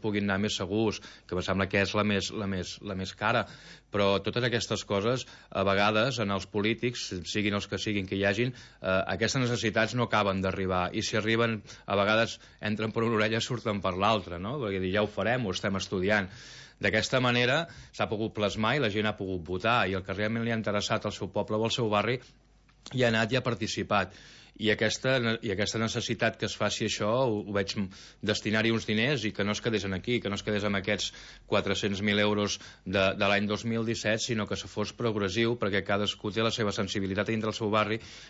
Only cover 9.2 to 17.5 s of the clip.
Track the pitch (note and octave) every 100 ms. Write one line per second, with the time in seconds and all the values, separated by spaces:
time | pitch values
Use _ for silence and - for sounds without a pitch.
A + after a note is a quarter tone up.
9.2 | A2+ C3+ B2 A#2+ A2 A2 A2 B2 A#2 G#2+
10.2 | G2+ F#2+ F#2+ F#2+ F#2+ F#2 F2 G#2+ G2+ A2+
11.2 | G#2+ A2+ A#2 G#2+ - - - G2+ G2+ A2
12.2 | A2 - - - G#2 G#2 A2 A2+ A2+ A2
13.2 | G#2+ A2 - A#2 A2 G2+ F#2+ F#2 G2+ A2
14.2 | F2 E2+ G2 D3 A2 G2 F#2 G2+ G#2 -
15.2 | G2 C3 G#2+ F2+ G#2+ F#2+ - G2 F#2+ G#2+
16.2 | F#2 - - - - - G2+ G#2+ - C3
17.2 | B2 A#2+ B2